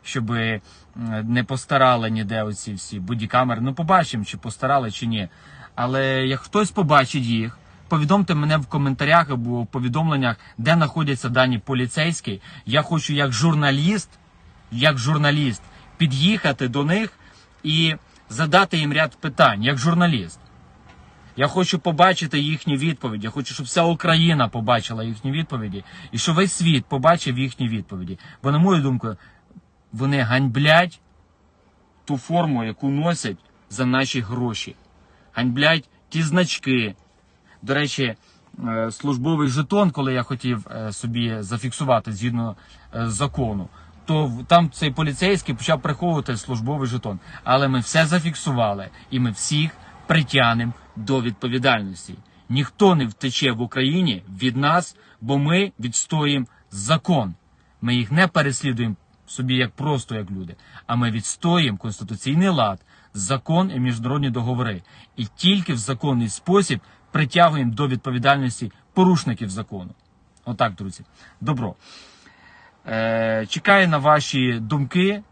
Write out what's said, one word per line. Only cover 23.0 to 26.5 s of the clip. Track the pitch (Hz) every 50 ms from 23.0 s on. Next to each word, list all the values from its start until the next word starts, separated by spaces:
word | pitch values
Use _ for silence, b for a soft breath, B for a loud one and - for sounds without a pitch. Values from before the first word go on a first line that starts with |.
| - 120 107 107 101
я | 113
хочу, | - 147 127 - 127
щоб | - 143
вся | - - 180
Україна | 170 170 170 - - 170 165 165 165 170 160 143 123 107
побачила | - 120 110 113 120 113 104 - 117 113 110
їхні | 113 110 104 - 135
відповіді, | 139 160 160 - 139 120 110 104 92 98 95 B B B B B
і | - 117
щоб | - - 160
весь | 170 196 185